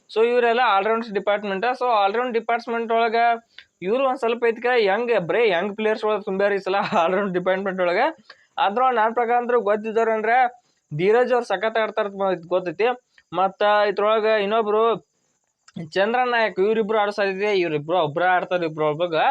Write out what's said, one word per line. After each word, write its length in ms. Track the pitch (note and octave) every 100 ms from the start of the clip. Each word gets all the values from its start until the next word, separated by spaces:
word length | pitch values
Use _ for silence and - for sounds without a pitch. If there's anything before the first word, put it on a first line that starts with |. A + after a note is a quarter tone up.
| _
So 180 | G#3 A#3
ಇವರೆಲ್ಲ 320 | B3 A#3+ A#3 B3
ಆಲ್ರೌಂಡ್ಸ್ 480 | G3 G3+ A3+ A#3
ಡಿಪಾರ್ಟ್ಮೆಂಟ್. 520 | G3 F#3+ G#3 G#3 F#3+ A#3
So 200 | B3+ B3
ಆಲ್ರೌಂಡ್ 440 | A3 G3 A3+ B3+
ಡಿಪಾರ್ಟ್ಮೆಂಟ್ 580 | A#3 A3+ A#3 A#3 A#3 A3+
ಒಳಗ 240 | A3+ A#3 A3+ A#3 A#3 - - - _
ಇವ್ರು 260 | F3 B3 C4+
ಒಂದ್ 120 | C4
ಸ್ವಲ್ಪ 260 | A#3 A#3 A#3
ಐತಿಕ 200 | A3+ A#3+ B3
ಯಂಗ್, 500 | G3+ G3+ A#3+ A3 E3
ಬರೇ 220 | A3 A#3
ಯಂಗ್ 260 | E3+ G3+ G3+
ಪ್ಲೇಯರ್ಸ್ 300 | G#3+ G#3+ G#3+
ಒಳಗೆ 160 | G#3+
ತುಂಬ್ಯಾರ 320 | G#3 F#3+ G3+
ಈ 40 | G3
ಸಲ 180 | F#3 G3
ಆಲ್ರೌಂಡ್ 580 | E3+ G3 E3 F#3 G3+
ಡಿಪಾರ್ಟ್ಮೆಂಟ್ 480 | F3+ F#3 F#3+ G3 F#3
ಒಳಗ. 180 | F3 F3+ D4 - - - _ -
ಅದ್ರೊಳಗೆ 380 | F3+ G#3 C4 A#3+
ನನ್ನ 180 | A3
ಪ್ರಕಾರ 240 | A#3 A#3 A#3+
ಅಂತೂ 220 | A#3+ A#3+
ಗೊತ್ತಿದ್ದವ್ರು 520 | G3+ G#3+ A3 G#3+ A3+
ಅಂದ್ರೆ 540 | A3 A3 B3 B3 - _ _ _ D3+
ಧೀರಜ್ 360 | F#3 A3+ B3
ಅವ್ರು 120 | B3 A#3+
ಸಖತ್ 320 | F#3+ A3 A3+
ಆಡ್ತಾರ 280 | G#3+ G#3 G#3
ಅಂತ 380 | G3 G3 F3 E3
ಗೊತ್ತೈತಿ. 400 | F#3 F3+ D#3+ A3+ B3 _ _ _
ಮತ್ತ 300 | E3+ F#3+ F#3 G#3 G#3 G#3
ಇದ್ರೊಳಗ 360 | G3 G#3 A3 G#3+
ಇನ್ನೊಬ್ರು 720 | A3 G3 A3 G#3 G#3+ A3+ G3+ - _ _ _ _ _ _ - D#3+
ಚಂದ್ರ 300 | F3+ G3+ B3+
ನಾಯಕ್, 360 | B3 A#3+ G#3+ F#3
ಇವ್ರಿಬ್ರು 380 | G3+ A3 G#3 A3
ಆಡೋ 120 | G#3
ಸಾಧ್ಯತೆ, 420 | G#3 G3 F#3+ G#3
ಇವ್ರಿಬ್ರು 440 | G3+ E3+ D3+ D3 F3+
ಒಬ್ರ 240 | D#3 D3+
ಆಡ್ತಾರೆ, 420 | F3+ F3+ F3+ F3+ E3
ಇಬ್ರು 240 | D#3 D3+
ಒಬ್ಬಗ. 260 | D3+ F3 D#3 G#3+